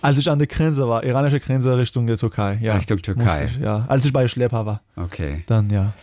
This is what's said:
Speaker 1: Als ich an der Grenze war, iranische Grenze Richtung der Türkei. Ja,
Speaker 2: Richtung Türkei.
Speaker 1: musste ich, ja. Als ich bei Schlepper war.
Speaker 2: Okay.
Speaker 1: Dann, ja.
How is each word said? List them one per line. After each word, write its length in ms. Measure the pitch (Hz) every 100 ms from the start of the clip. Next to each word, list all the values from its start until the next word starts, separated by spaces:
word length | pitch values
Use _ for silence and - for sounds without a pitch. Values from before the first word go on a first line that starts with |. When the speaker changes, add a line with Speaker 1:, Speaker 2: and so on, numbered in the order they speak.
Speaker 1:
Als 160 | 143 139
ich 120 | 156
an 100 | 147
der 80 | 147
Grenze 400 | - 160 139 123
war, 160 | 113
iranische 360 | 127 127 143 139
Grenze 360 | - 131 127 123
Richtung 300 | 123 123 117
der 100 | 113
Türkei. 420 | 113 - 101 101
Ja, 140 | 110 104
Speaker 2:
Richtung 240 | - 101
Türkei. 220 | 98 95 110 76
Speaker 1:
musste 20 | 73
ich, 120 | 127
ja. 200 | 110 107 123
Als 160 | 135 139
ich 80 |
bei 140 | 135 123
Schlepper 360 | 123 120 117 104
war. 160 | 104 - -
Speaker 2:
Okay. 480 | 87 - 78 76 -
Speaker 1:
Dann, 220 | 113 104
ja. 240 | 101 101 -